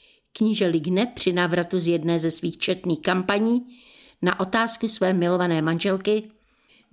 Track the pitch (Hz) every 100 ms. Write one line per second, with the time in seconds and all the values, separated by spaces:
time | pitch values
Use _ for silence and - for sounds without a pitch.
0 | - _ _ - 220 208 180 165 170 185
1 | 240 - 190 175 180 175 175 185 165 170
2 | 165 170 165 - 170 - - 185 180 156
3 | 185 185 185 208 226 247 - - - -
4 | - - 180 - 190 226 226 - 226 -
5 | 190 185 175 180 175 160 156 170 202 190
6 | 208 214 214 _ _ _ _ - -